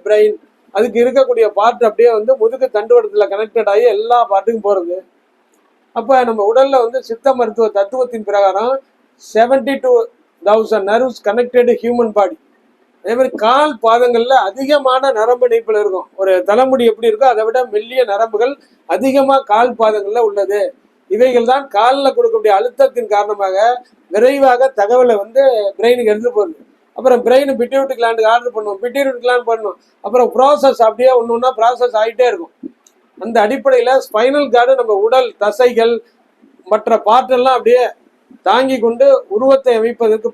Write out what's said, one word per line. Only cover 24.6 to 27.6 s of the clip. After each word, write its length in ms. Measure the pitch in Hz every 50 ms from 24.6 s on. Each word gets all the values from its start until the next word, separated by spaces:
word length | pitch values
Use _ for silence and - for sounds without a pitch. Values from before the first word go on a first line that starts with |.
| 262 262 - 208
தகவலை 360 | 202 202 247 254 254 240 220 202
வந்து 200 | 196 226 233 269 277 262 240 214 202 196 -
பிரெயினுக்கு 340 | - 220 240 247 247 233 214
எடுத்துட்டு 260 | 208 214 240 240 - 214
போகுது. 140 | 196 170 156 - _ _ _ _ _ _ _
அப்புறம் 240 | - 233 254 247 233 -
பிரெயின் 260 | 233 254 269 285 277 254
பிட்யூட்டரி 360 | 214